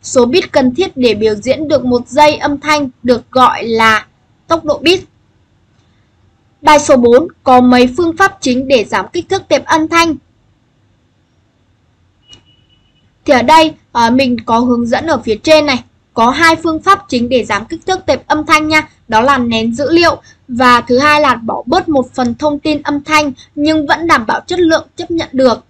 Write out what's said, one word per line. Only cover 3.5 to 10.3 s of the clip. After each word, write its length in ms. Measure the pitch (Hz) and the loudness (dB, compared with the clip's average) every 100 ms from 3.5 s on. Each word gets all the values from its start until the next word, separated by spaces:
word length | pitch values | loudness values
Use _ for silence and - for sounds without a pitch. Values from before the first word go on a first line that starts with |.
| - | 0
là 420 | 226 226 220 214 - _ _ _ _ | -4 0 2 0 -4 _ _ _ _
tốc 160 | 330 | -4
độ 140 | 320 285 | -2 -2
bit. 220 | 285 359 - _ _ _ _ _ _ _ _ _ _ _ _ _ _ _ | 0 0 -4 _ _ _ _ _ _ _ _ _ _ _ _ _ _ _
Bài 180 | 285 294 | 2 2
số 160 | 294 269 | 4 2
bốn, 320 | 240 240 339 _ | 6 4 2 _
có 160 | - 254 | 2 4
mấy 280 | 247 247 254 247 | 6 4 2 0
phương 200 | 339 330 | -4 0
pháp 220 | 392 381 | -2 0
chính 280 | 269 247 269 | -4 -4 0
để 160 | 262 | 0
giảm 240 | 202 214 196 | 0 -4 -6
kích 160 | 349 - | -10 -4
thước 140 | 392 - | -6 -2
tệp 160 | 277 | -4
âm 240 | 262 320 320 | 0 -2 0
thanh? 280 | 330 339 285 _ | 0 0 -4 _